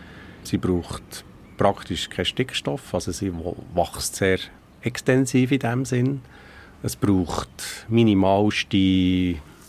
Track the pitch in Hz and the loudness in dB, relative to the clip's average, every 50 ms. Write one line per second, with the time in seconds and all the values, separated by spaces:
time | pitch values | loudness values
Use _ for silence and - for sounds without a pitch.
0 | - - - - - - - - - - - 92 - 90 92 87 82 - - - | -20 -20 -20 -20 -20 -20 -20 -18 -6 -4 -4 -2 0 0 0 0 -2 -4 -10 -14
1 | - - - - - - - - - - - - 101 101 101 - - - 90 82 | -14 -14 -16 -16 -16 -18 -20 -20 -20 -20 -2 2 2 2 2 2 -4 -8 -6 -6
2 | - - - - 90 - - - 127 - - - - 139 143 139 - - - 90 | -6 -6 -4 -4 -2 -2 -2 -2 -4 -4 -4 -6 -6 -6 -6 -6 -8 -6 -4 -4
3 | - - 90 - 101 95 87 82 82 87 - - - - 80 87 82 - - - | -4 -4 -6 -4 -4 -4 -4 -4 -6 -8 -8 -8 -12 -6 -2 -2 -2 -2 -2 -6
4 | - - - - 98 95 92 - - - - - - - - - - 120 - - | -8 -8 -4 0 0 2 2 0 -2 -10 -16 -20 -20 -20 -20 -8 -8 -6 -6 -2
5 | - - 131 131 135 127 - 127 127 123 143 131 - 113 120 127 135 123 127 123 | 0 2 2 2 2 2 2 2 2 2 2 0 0 -2 -2 -2 -2 -2 0 0
6 | 123 131 139 135 - - - - - - - - - - - - - - - - | 0 0 -2 -4 -8 -14 -20 -20 -20 -20 -20 -20 -20 -20 -16 -10 -8 -8 -4 -2
7 | - 104 101 92 87 - - - - - - - - - - - - - 113 117 | 0 2 2 2 2 0 -4 -6 -8 -8 -12 -14 -14 -12 -12 -14 -6 0 2 4
8 | 117 110 101 95 95 95 98 101 104 104 - - - - - 98 95 95 92 92 | 6 6 6 6 6 4 4 4 4 2 0 -2 -4 0 2 2 4 4 4 4
9 | 90 90 92 90 92 90 85 76 - - - - - | 4 2 2 2 0 0 -2 -4 -8 -16 -20 -20 -20